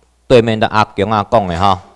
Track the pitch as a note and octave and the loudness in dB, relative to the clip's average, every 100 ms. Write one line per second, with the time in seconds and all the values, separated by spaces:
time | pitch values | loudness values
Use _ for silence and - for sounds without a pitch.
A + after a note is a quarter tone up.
0 | _ _ - B2+ A2+ A2 - A2 G#2+ - | _ _ 0 2 2 0 -2 -2 -2 -2
1 | G2 A2 G2+ A#2 F#2+ E2+ G2 F#2 - | -2 -2 0 -2 -2 -2 0 -2 -6